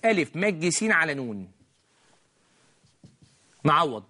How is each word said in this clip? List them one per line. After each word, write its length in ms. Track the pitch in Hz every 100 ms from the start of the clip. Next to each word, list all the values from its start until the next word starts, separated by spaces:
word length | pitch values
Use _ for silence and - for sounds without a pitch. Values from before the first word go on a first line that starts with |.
ألف 320 | 226 208 151 160
مج 320 | 208 170 160
س 140 | 156
على 320 | 220 185 160
نون. 360 | 139 123 104 92 _ _ _ _ _ _ _ _ _ _ _ _ _ _ _ - _ - _ _ _
نعوض 400 | 156 151 165 110